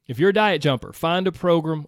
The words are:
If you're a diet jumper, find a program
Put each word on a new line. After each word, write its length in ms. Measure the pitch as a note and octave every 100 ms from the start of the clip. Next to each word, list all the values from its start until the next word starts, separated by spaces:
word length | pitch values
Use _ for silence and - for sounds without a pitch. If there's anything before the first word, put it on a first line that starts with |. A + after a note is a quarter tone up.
| -
If 120 | A#2+
you're 120 | F#3
a 40 |
diet 280 | G3+ G#3+ E3
jumper, 300 | D3 B2+ F#2
find 340 | - E3 F3 F#3
a 60 |
program 540 | E3+ F3+ E3+ D#3 D#3+